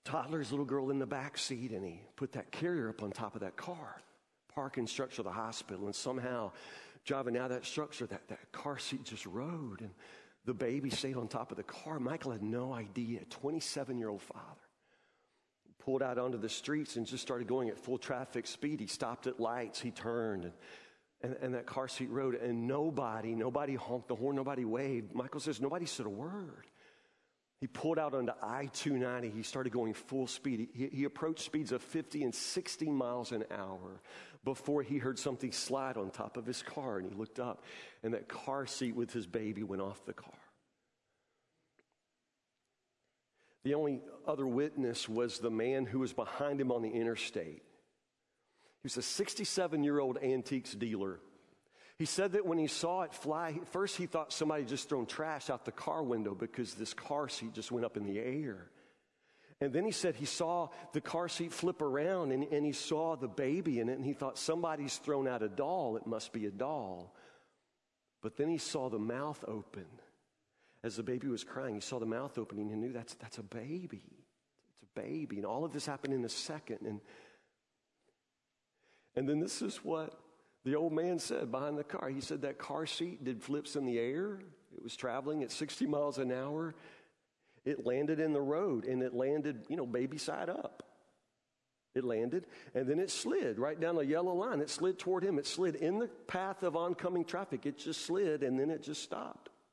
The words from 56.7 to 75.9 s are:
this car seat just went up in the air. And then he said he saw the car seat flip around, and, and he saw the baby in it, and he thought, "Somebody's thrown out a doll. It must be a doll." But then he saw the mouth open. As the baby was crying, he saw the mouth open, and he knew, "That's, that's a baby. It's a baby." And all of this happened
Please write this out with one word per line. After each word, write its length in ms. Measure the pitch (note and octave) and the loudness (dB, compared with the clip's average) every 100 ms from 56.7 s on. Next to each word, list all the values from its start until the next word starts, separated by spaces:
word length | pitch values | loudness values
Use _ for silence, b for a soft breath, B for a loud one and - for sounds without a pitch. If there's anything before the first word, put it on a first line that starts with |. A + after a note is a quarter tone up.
this 220 | - A2 - | -2 -6 -6
car 340 | - D3 C3+ | -2 0 0
seat 240 | - A2+ | -2 -6
just 180 | A2 - | -6 -2
went 140 | A#2+ A#2 | 0 0
up 100 | - | 0
in 120 | G2+ | 0
the 100 | G2 | 0
air. 540 | A#2+ C#3 D3 F#2+ F2 b b b b b b b b b | 0 -2 -2 -6 -12 b b b b b b b b b
And 120 | C#3 | 2
then 140 | C3+ G#3+ | 4 2
he 60 | |
said 240 | - F#3 C3+ | 2 0 2
he 100 | C#3+ | -2
saw 440 | - E3 F3 D#3+ B B | 0 2 2 0 B B
the 80 | D3+ | -4
car 280 | - E3 F3 | 0 0 0
seat 240 | - E3+ | 0 -2
flip 300 | - E3 - | 2 0 4
around, 480 | D3 C3+ E3 F#3+ D3 | 2 4 4 4 4
and, 140 | C3 D3 | 2 4
and 200 | D3 D3 | 4 4
he 60 | |
saw 440 | C3+ - D#3 E3 D3+ | 2 0 2 2 2
the 120 | B2 | -2
baby 520 | G2 C3+ E3+ D#3+ A#2+ | 2 2 4 4 4
in 80 | A#2 | 4
it, 100 | C3 | 2
and 60 | |
he 100 | C3 | 0
thought, 260 | C#3 C3+ - | 0 -2 0
"Somebody's 580 | - E3 E3+ D#3 C#3 - | 0 2 2 0 -2 -2
thrown 300 | - C#3 C3+ | 2 2 4
out 160 | B2 | 2
a 40 | G#2+ | 0
doll. 480 | G2 C#3+ F#3 C3 A2 | 2 2 2 2 0
It 120 | A2+ | 0
must 260 | A2+ - | -2 -2
be 140 | A#2 G#2 | -2 -2
a 20 | |
doll." 640 | G2 C3 D3+ G2+ F2+ F2+ B B B B B B _ _ _ _ _ | 0 0 0 -2 -6 -10 B B B B B B _ _ _ _ _
But 120 | A2 - | -8 0
then 140 | D#3 | 2
he 80 | E3 | 2
saw 320 | - D3+ B2+ | 0 0 2
the 80 | G#2+ | 0
mouth 480 | A2 B2 D3 D3 - | 0 0 -2 -4 -4
open. 380 | A2 - G3 E3 B2 - _ _ _ _ b b b | -6 -6 -12 -12 -16 -20 _ _ _ _ b b b
As 120 | A#2 G#2 | -4 -2
the 80 | |
baby 240 | A#2 B2 C#3 | 0 0 0
was 160 | A#2 | -2
crying, 320 | - C3+ C3 G#2 | -2 -4 -2 -2
he 60 | |
saw 180 | - B2+ | -2 0
the 80 | A2+ | 2
mouth 320 | A#2 C#3 - | 0 0 -4
open, 180 | G#2+ G#2 | -4 -2
and 100 | G#2 | -2
he 40 | G#2+ | 0
knew, 180 | A#2+ | 0
"That's, 200 | A#2+ A#2 | -2 -8
that's 240 | - A2 - | -12 -12 -10
a 60 | |
baby. 580 | G2+ A#2 B2+ F3 F3+ G2+ - - - _ _ _ _ | -8 -8 -4 -6 -6 -10 -12 -20 -20 _ _ _ _
It's 100 | _ | _
a 180 | G#2 - | -10 -6
baby." 360 | G#2+ D#3 D3 G2+ | -4 -4 -2 -2
And 100 | G2+ | 0
all 200 | A#2+ D#3+ | 0 0
of 60 | |
this 140 | D3 | -2
happened 300 | D3+ | -4